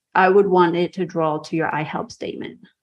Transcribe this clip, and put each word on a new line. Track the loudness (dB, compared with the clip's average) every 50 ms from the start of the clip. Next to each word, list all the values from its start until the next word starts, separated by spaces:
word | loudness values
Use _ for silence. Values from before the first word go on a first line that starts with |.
| _ _ 0
I | 2 4 6
would | 6 6 4
want | 4 4 4 4 4 2
it | 0 -2 -2 -4
to | -6 -8
draw | -6 -4 -2 -2 -2 -2 -4
to | -6 -6 -4
your | -4 -2 -2 -4
"I | -4 -6
help" | -6 -6 -8 -8 -10
statement. | -12 -12 -10 -10 -10 -10 -12 -14 -14 -18 _ -20 _ _